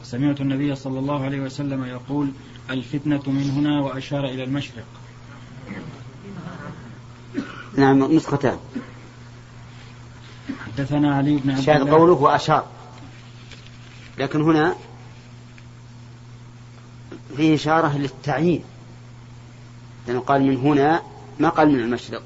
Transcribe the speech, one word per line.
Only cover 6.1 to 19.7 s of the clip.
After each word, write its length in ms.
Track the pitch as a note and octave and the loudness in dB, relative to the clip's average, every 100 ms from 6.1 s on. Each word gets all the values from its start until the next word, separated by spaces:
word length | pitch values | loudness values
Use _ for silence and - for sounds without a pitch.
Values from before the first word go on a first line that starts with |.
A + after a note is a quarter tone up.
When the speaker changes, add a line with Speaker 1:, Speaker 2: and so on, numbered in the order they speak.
| - G3 G3 F3 F3+ - - - - - - - - - - - C3 | -18 -16 -14 -14 -14 -14 -16 -16 -18 -20 -20 -12 -10 -10 -12 -10 2
Speaker 2:
نعم، 380 | C#3 C3+ C3+ D#3+ | 6 6 6 2
نسختان. 420 | D#3 C#3+ B2+ F#2 - - - - - - - - - - - - - - - - - - - - - | 2 0 0 -2 -8 -12 -12 -18 -20 -20 -20 -20 -20 -20 -20 -20 -20 -20 -20 -20 -20 -20 -14 -12 -10
Speaker 1:
حدثنا 500 | A2 C3+ D3 D3 C#3 | -8 -4 0 2 2
علي 220 | C#3 D3 | 2 2
بن 140 | C3+ | 2
عبد 100 | C3+ | 0
Speaker 2:
شاهد 200 | C3+ D3+ | 4 4
Speaker 1:
الله. 100 | C#3 | 6
Speaker 2:
قوله 220 | D#3 E3 | 8 8
"وأشار"، 540 | F3 D3 D3 - D3 - - - - - - - - - - - - - - - - | 8 6 4 4 0 0 -12 -20 -18 -20 -20 -20 -20 -20 -20 -20 -20 -20 -20 -20 -6
لكن 240 | C3+ D3+ | -4 0
هنا 340 | D3+ D#3+ D#3 A#2 - - - - - - - - - - - - - - - - - - - - - - - C3 - C3+ | 2 4 2 0 -10 -20 -20 -20 -20 -20 -20 -20 -20 -20 -20 -20 -20 -20 -20 -20 -20 -20 -20 -20 -20 -20 -18 -18 -14 0
فيه 180 | D#3+ D3+ | 4 4
إشارة 420 | D3 D#3+ D#3+ C#3+ | 4 2 2 0
للتعيين، 680 | C#3+ - - C3+ E3+ D#3 - - - - - - - - - - - | -4 -6 -6 0 2 0 -2 -18 -20 -20 -20 -20 -20 -20 -20 -20 -20